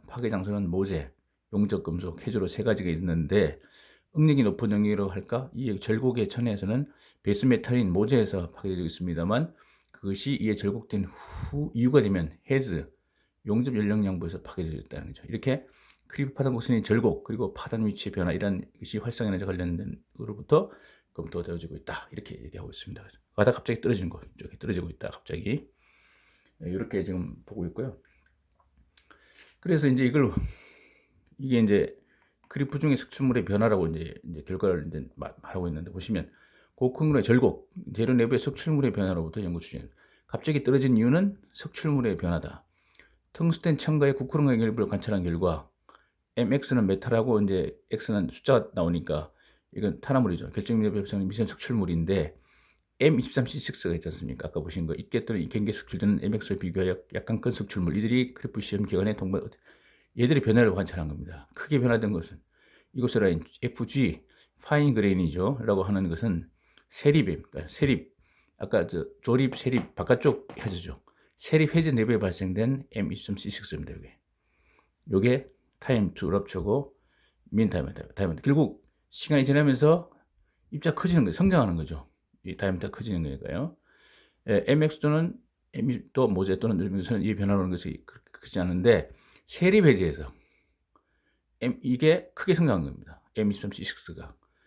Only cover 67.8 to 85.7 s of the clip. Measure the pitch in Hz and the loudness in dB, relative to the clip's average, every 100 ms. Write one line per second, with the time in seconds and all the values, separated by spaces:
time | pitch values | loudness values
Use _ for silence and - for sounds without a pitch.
67.8 | 139 110 - _ _ _ _ - 98 107 | 0 0 -4 _ _ _ _ -12 -2 0
68.8 | 85 87 - - - 123 135 - 127 123 | 0 -4 -8 -6 0 2 2 -2 -2 -2
69.8 | - - - 123 147 110 - - 113 87 | -2 -4 2 2 4 0 -4 -10 -8 -8
70.8 | - - _ _ _ _ - 156 151 165 | -10 -14 _ _ _ _ 0 2 4 2
71.8 | 156 127 110 113 95 87 95 92 117 135 | 2 2 2 2 0 -2 -2 0 0 -2
72.8 | - - 101 98 - 98 - - - 78 | -4 -6 -4 -6 -8 -8 -8 -10 -8 -10
73.8 | 73 90 - _ _ _ _ _ _ _ | -10 -12 -16 _ _ _ _ _ _ _
74.8 | _ _ - 95 113 131 - _ _ _ | _ _ -2 2 4 2 -2 _ _ _
75.8 | - 123 101 - 85 95 - 95 87 120 | 0 2 0 -2 -2 -2 -2 -4 -2 -2
76.8 | 147 _ _ _ _ _ _ 101 110 92 | -2 _ _ _ _ _ _ 0 0 0
77.8 | - - - - 98 78 - 143 120 - | -4 -8 -12 -4 -2 0 2 2 2 -2
78.8 | _ _ _ - - 147 131 143 147 127 | _ _ _ -12 0 2 4 4 4 4
79.8 | 151 170 175 _ _ _ _ _ _ 151 | 6 4 0 _ _ _ _ _ _ -4
80.8 | 165 - 175 170 104 80 190 180 110 85 | -2 0 2 4 4 2 4 4 4 0
81.8 | 76 78 - _ _ _ 92 90 98 92 | -4 -8 -12 _ _ _ -12 -4 -2 -2
82.8 | 101 - 110 90 78 67 - 80 156 - | -4 -8 -6 -4 -4 -6 -6 -6 -6 -8
83.8 | _ _ _ _ _ _ - 101 - 147 | _ _ _ _ _ _ 0 0 4 4
84.8 | 156 - 147 151 170 - _ _ _ | 2 0 0 2 0 -6 _ _ _